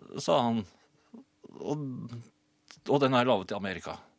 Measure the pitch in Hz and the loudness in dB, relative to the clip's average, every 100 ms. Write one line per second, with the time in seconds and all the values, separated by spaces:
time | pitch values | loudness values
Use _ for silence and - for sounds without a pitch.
0 | - - - 156 120 113 98 _ _ _ | -12 -6 2 4 4 0 -4 _ _ _
1 | _ - - _ - - 85 151 139 123 | _ -20 -20 _ -20 -10 -6 -4 -6 -8
2 | - 120 117 _ _ _ - - - 143 | -10 -14 -16 _ _ _ -20 -10 0 4
3 | 135 131 123 107 92 101 98 90 80 78 | 4 4 4 2 0 -6 -6 -6 -8 -12
4 | - | -14